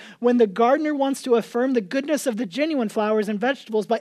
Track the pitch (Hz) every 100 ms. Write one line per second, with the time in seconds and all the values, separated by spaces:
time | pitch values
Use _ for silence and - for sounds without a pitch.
0 | - - 240 247 214 185 233 302 302 285
1 | 269 277 269 233 - 233 269 247 180 277
2 | 285 294 277 214 208 226 311 285 214 220
3 | 214 220 208 208 247 269 - 214 180 226